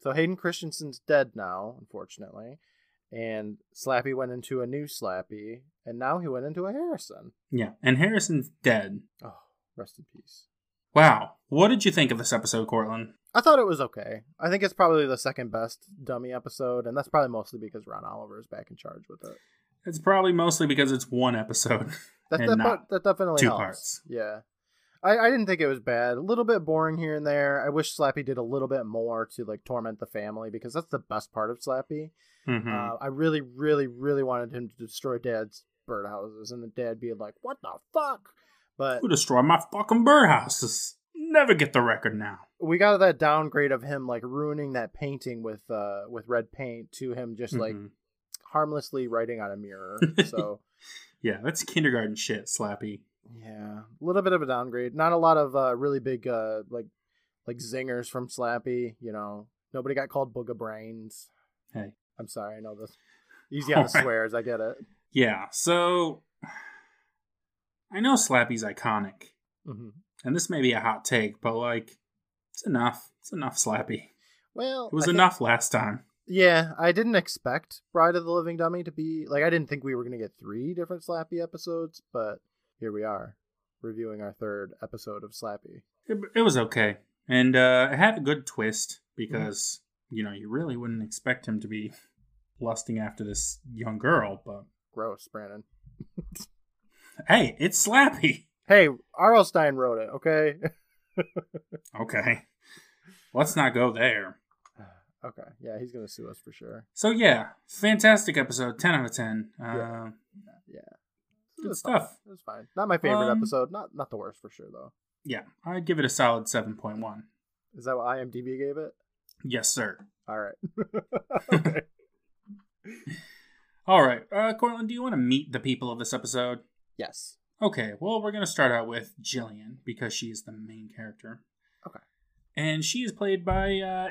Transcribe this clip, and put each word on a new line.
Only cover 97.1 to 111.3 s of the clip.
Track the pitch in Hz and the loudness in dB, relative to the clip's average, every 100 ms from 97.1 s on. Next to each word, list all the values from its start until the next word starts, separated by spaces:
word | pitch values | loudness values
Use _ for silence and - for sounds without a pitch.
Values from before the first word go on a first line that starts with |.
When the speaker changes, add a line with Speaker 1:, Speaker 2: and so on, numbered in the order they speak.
| - - | -8 4
Speaker 2:
Hey, | 214 240 - | 4 4 0
it's | 165 - - | 0 0 4
Slappy. | 247 277 - 156 117 _ _ - | 6 6 4 0 0 _ _ 6
Speaker 1:
Hey, | 202 160 123 _ - | 8 8 4 _ 2
R | 190 226 | 8 8
L | 185 | 8
Stine | 175 151 135 | 4 4 4
wrote | 127 113 | 0 0
it, | 110 139 | -4 -4
okay? | 160 156 156 151 160 - _ _ _ - | 0 2 2 0 -6 -8 _ _ _ -6
<laughs> | 156 - - 160 - - - 110 | -6 -8 -10 -12 -16 -20 -14 -10
Speaker 2:
Okay. | 113 110 117 113 - _ _ - _ _ _ _ _ | -4 0 0 0 -4 _ _ -20 _ _ _ _ _
Let's | 123 151 160 | 0 2 4
not | 135 | 2
go | 120 123 | 4 2
there. | 113 123 110 95 - _ _ _ - 98 95 _ _ | 4 2 2 -4 -12 _ _ _ -20 -20 _ _ _
Speaker 1:
Okay, | 123 113 - 113 | -16 -14 -20 -18
yeah, | 123 107 | -14 -12
he's | 123 | -12
gonna | 123 107 | -14 -16
sue | - 117 | -14 -16
us | - | -18
for | - | -20
sure. | - 117 110 - | -20 -18 -18 -16
Speaker 2:
So, | - 214 | -2 0
yeah, | 226 214 120 107 - - | 6 6 6 2 -12 -20
fantastic | - 208 214 214 214 196 151 | -2 2 6 8 8 6 0
episode, | 127 123 123 117 | 0 -2 -4 0
ten | 180 | 2
out | 160 123 | 2 0
of | |
ten. | - 113 110 110 - | -4 -4 -4 -6 -10
Uh, | 117 117 | -8 -6
Speaker 1:
Yeah. | 117 117 113 110 _ 196 208 - _ | -6 -8 -12 -16 _ -20 -20 -20 _
Yeah. | - - _ _ _ _ | -20 -20 _ _ _ _